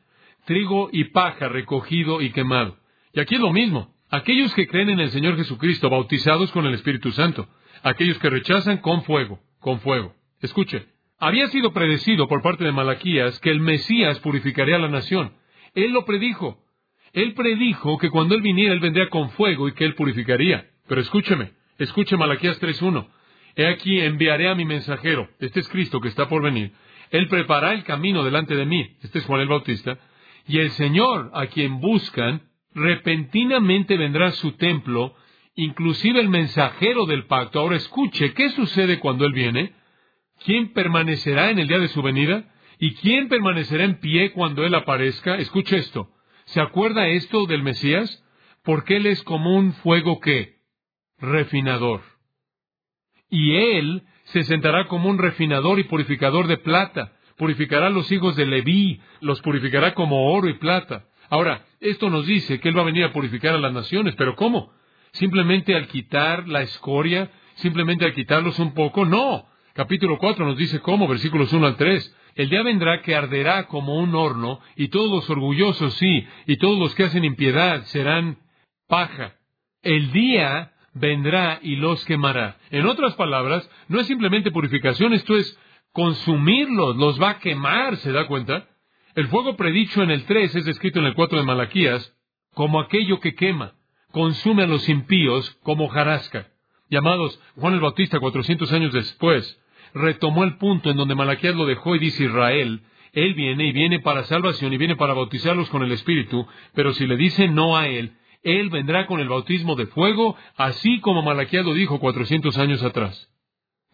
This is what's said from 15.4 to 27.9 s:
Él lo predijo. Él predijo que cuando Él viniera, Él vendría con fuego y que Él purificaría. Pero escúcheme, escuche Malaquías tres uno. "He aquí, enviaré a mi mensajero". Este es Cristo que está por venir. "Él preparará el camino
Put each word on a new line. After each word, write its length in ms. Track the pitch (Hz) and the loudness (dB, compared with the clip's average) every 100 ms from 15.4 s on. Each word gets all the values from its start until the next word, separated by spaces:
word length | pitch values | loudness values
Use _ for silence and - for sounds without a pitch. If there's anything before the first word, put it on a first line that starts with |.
| _ _ - 185 | _ _ -8 -2
Él 160 | 226 | 0
lo 120 | 247 | 0
predijo. 540 | 214 202 240 202 143 - _ _ _ _ _ | 0 -2 -2 -4 -8 -10 _ _ _ _ _
Él 220 | 180 233 | -2 -2
predijo 640 | 233 233 220 240 160 147 156 | 0 0 2 0 0 -2 0
que 120 | 170 | 0
cuando 240 | 160 165 | 2 2
Él 80 | 214 | 2
viniera, 300 | 208 185 208 | 2 2 2
Él 80 | 180 | 2
vendría 280 | 165 160 185 | 0 0 0
con 200 | 165 135 | -2 -2
fuego 380 | - 208 139 139 | 0 0 0 -2
y 60 | |
que 100 | 139 | -2
Él 100 | 156 | -2
purificaría. 760 | 151 143 117 117 123 175 120 - _ - | 0 -2 -2 0 2 2 0 -6 _ -6
Pero 120 | 131 | -4
escúcheme, 520 | 120 202 - 156 101 - _ - | 0 0 2 0 -4 -14 _ -8
escuche 380 | - 208 202 185 | -4 -2 0 0
Malaquías 420 | 151 135 175 160 | 0 0 -2 -2
tres 240 | 165 127 | -4 -2
uno. 260 | 185 143 - _ _ _ - | -2 -2 -6 _ _ _ -8
"He 140 | - 160 | 0 0
aquí, 320 | 180 185 190 | 0 0 0
enviaré 480 | 156 151 156 151 180 | 0 2 2 2 0
a 80 | 185 | 0
mi 80 | |
mensajero". 640 | 156 147 143 139 160 196 - - | -2 -4 -6 -4 -2 -2 -4 -8
Este 220 | - 185 | -6 -4
es 80 | - | -4
Cristo 320 | 190 175 131 | -4 -2 -4
que 80 | 117 | -4
está 200 | 123 139 | -4 -2
por 140 | 156 | 0
venir. 300 | 147 120 101 - _ - - | 0 -2 -4 -10 _ -20 -4
"Él 180 | 160 180 | -2 0
preparará 440 | 180 143 147 165 | 0 2 0 0
el 120 | 214 | -2
camino 380 | 160 | -4